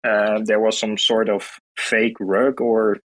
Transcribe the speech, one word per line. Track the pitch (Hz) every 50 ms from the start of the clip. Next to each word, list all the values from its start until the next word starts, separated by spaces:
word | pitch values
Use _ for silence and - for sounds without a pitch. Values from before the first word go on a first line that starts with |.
| -
uh, | 120 107 104 104 107 107 110 110
there | 107 107 107
was | 110 110 110 -
some | - 107 107
sort | 101 - - 117 110 110
of | 110 104 95 - - - - _ _ _
fake | - - - 117 110 110 117 113 -
rug, | 101 95 95 104 127 139 131 -
or | 120 117 113 113 110 107 101 -